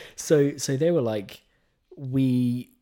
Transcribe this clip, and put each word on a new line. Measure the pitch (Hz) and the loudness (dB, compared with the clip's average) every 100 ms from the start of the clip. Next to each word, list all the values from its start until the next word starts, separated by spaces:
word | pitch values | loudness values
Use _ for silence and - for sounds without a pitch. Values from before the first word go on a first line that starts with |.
| - - | -20 -16
So, | - 156 143 147 | 2 4 4 0
so | - 135 | -4 0
they | 160 | 2
were | 170 | 2
like, | 117 107 101 - _ _ _ _ _ - | 0 -4 -6 -16 _ _ _ _ _ -14
"We | 135 131 131 123 123 123 123 _ | -4 0 2 2 0 -2 -8 _